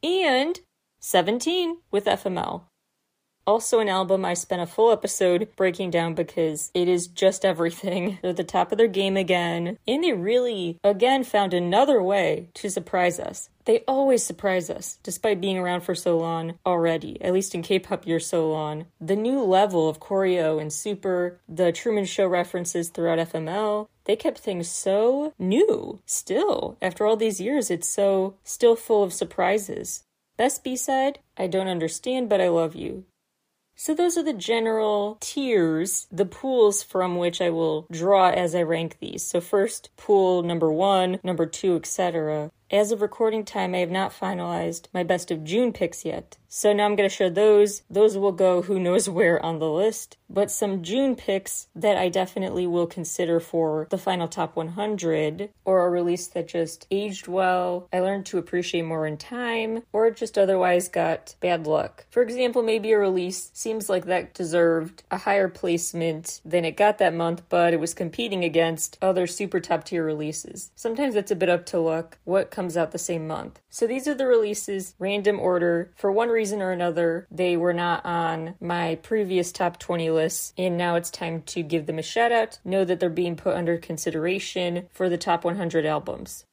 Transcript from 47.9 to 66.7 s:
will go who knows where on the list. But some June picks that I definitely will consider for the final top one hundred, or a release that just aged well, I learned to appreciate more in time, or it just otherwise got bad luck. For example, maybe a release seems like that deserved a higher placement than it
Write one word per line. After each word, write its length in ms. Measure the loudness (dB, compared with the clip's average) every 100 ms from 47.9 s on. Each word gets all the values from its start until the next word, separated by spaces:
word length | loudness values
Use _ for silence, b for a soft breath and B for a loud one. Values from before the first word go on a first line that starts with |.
| 4 4 4
will 140 | 0
go 300 | 2 4 4
who 180 | 0 0
knows 300 | 2 2 2
where 360 | 2 4 4 0
on 140 | -2
the 100 | -2
list. 480 | 2 0 -2 -12 -20 _
But 200 | 0 0
some 320 | 0 -2 -2
June 340 | -2 0 0 0
picks 520 | -2 -4 -4 -12 -12 -2
that 220 | 0 2
I 120 | 2
definitely 560 | 0 -2 -4 -4 -2 -2
will 220 | 0 -2
consider 520 | -4 -10 -4 0 0
for 480 | 0 -2 0 -2 -4
the 80 | -4
final 280 | -2 -2 -4
top 280 | -4 -6 -4
one 140 | -6
hundred, 840 | -4 -4 -2 -2 0 -2 -4 -12 _
or 220 | 0 2 4
a 40 |
release 380 | 2 0 -2 -4
that 200 | -8 -6
just 400 | -4 -4 -6 -4
aged 380 | -4 -4 -8 -6
well, 600 | 0 2 2 0 -4 -4
I 60 | -2
learned 260 | 0 -2 -4
to 120 | -6
appreciate 440 | -2 -4 -2 -4
more 220 | -4 -4 -4
in 120 | -6
time, 680 | -10 -8 -4 -4 -4 -6 -4
or 140 | 2 2
it 100 | 2
just 200 | -6 2
otherwise 500 | 2 4 4 2 0
got 480 | -2 -2 -2 -8 -6
bad 260 | -2 -2 0
luck. 400 | 0 -2 -10 -6
For 140 | 0
example, 400 | 0 0 0 0
maybe 300 | 0 0 4
a 40 | 4
release 540 | 4 2 -2 -6 -12
seems 360 | -10 -6 -6 -2
like 160 | -2 0
that 280 | -2 -2
deserved 720 | -8 -2 4 4 4 -2 -12 _
a 80 | -6
higher 300 | 0 2 2
placement 920 | -2 -2 -2 -2 -4 -4 -4 -8 -14
than 220 | -2 0
it 120 | 0